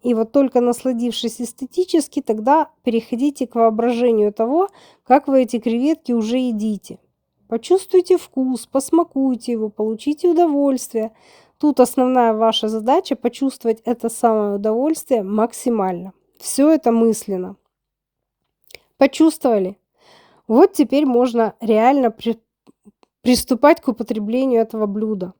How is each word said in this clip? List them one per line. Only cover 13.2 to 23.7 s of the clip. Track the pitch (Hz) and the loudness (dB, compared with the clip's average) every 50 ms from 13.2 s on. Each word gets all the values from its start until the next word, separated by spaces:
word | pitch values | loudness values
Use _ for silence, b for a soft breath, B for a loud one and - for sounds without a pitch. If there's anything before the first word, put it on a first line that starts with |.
| - 254 240 - 269 269 - - - 233 220 226 _ | -4 -6 -4 -2 -6 -6 -6 -4 -4 -4 -4 -4 _
это | - 247 240 - 226 | -6 -6 -4 -4 -8
самое | 226 - - 233 220 220 208 208 202 | -6 0 0 0 2 2 -2 -2 -4
удовольствие | 202 202 220 214 233 262 311 320 - - - 269 226 196 | -4 -2 -2 -2 0 0 -2 -2 -4 -2 -2 -2 -2 -2
максимально. | 190 208 214 214 233 - - - 247 233 220 196 190 185 175 180 190 - _ _ _ _ _ | -2 -2 -2 -2 -2 -4 -6 -4 -2 -2 0 -2 -2 -4 -6 -10 -14 -20 _ _ _ _ _
Всё | - - - - 277 302 | -12 -10 -2 2 2 4
это | 320 302 - 240 233 | 4 2 2 0 2
мысленно. | 226 233 226 214 - - - 196 185 180 185 196 _ _ _ _ _ _ _ _ _ _ _ _ _ _ _ _ _ _ _ _ _ _ _ - - _ _ _ _ | 2 2 2 0 -2 -6 -8 -8 -8 -8 -10 -14 _ _ _ _ _ _ _ _ _ _ _ _ _ _ _ _ _ _ _ _ _ _ _ -20 -20 _ _ _ _
Почувствовали? | 269 277 - - 311 320 302 - - 269 226 208 190 180 202 _ _ _ _ b b b b b b b b b b - | 0 0 2 4 2 2 2 0 -2 0 0 0 -2 -4 -6 _ _ _ _ b b b b b b b b b b 0
Вот | 220 240 359 392 - | 4 4 4 4 4
теперь | - 302 214 - 277 302 | 0 0 0 2 0 0
можно | 269 247 240 247 254 226 233 226 208 - _ | 2 2 2 2 2 2 0 0 -2 -2 _
реально | - 220 226 214 226 247 277 285 262 226 | -2 0 2 4 4 4 4 4 2 0
при-, | 220 _ - 233 226 226 _ _ _ _ _ _ _ _ _ 214 _ _ _ _ _ _ _ | -2 _ -6 -6 -6 -6 _ _ _ _ _ _ _ _ _ -20 _ _ _ _ _ _ _
приступать | 240 247 240 - - 262 226 - 285 | 0 0 0 2 -2 -2 4 4 4